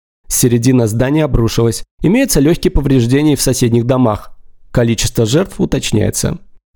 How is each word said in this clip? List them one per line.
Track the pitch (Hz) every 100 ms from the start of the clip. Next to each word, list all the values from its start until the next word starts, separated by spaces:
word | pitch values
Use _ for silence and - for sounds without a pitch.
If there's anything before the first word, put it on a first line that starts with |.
| _ _ -
Середина | - 123 117 123 127 113
здания | 117 127 156
обрушилась, | 147 117 113 - 117 - - -
имеются | 160 240 269 151
легкие | 143 175 185
повреждения | 160 139 135 117 139 151
в | 135
соседних | 135 120 123 117
домах. | 120 131 120 101 - - - - -
Количество | 127 117 113 - - 107
жертв | 147 190 -
уточняется. | - 139 - 110 98 - - - - - _